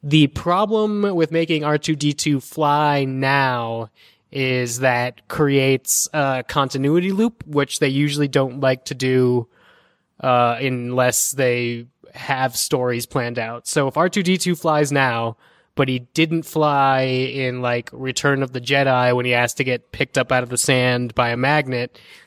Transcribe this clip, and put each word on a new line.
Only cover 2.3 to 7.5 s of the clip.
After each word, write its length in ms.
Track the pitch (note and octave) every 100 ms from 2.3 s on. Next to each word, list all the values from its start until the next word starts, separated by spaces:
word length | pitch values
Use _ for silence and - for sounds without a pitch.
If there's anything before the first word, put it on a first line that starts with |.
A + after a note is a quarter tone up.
| C#3+
fly 640 | - - D3+ D3 D3+ C#3+
now 840 | C3+ C3 C3+ C#3 C3 B2 A#2 A2+ A2 _ - _ _
is 500 | C#3 C3 B2+ B2 A#2
that 460 | C3 A#2+ B2 - _
creates 800 | - D3 C#3 C3+ C3+ - - -
a 320 | D#3 C#3 C3 B2
continuity 680 | - C3+ C3+ C#3 E3 F#3
loop, 320 | G3 A#3 -
which 320 | -